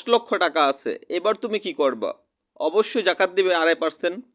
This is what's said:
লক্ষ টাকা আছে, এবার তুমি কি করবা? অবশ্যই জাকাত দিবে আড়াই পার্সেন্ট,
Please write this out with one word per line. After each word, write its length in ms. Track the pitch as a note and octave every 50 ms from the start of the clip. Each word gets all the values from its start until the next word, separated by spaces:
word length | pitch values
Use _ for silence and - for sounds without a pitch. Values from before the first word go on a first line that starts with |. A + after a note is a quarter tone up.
| - A#3
লক্ষ 260 | A#3 A3+ A#3 - G#3+
টাকা 300 | F#3 F3+ D#3+ - D#3+ D3
আছে, 340 | C#3 C3+ - - A#2 F#2+ - - -
এবার 260 | E3 F3 F3+ G#3 A3
তুমি 240 | G#3 - A3+ G#3+ F3
কি 140 | - F#3+ D3+
করবা? 380 | - D3 C3+ B2 A2 G#2+ D#2+ - - _ _ _ _ _ _ _
অবশ্যই 480 | - - D#3+ E3 G#3+ G#3+ - - B3 G3
জাকাত 260 | F#3 F3 - F#3+ F#3
দিবে 260 | F3+ F#3+ F#3+ F#3 F3+
আড়াই 200 | E3 D#3+ E3 E3
পার্সেন্ট, 500 | - E3 D#3+ D3+ - - E3+ F3 A3+ - _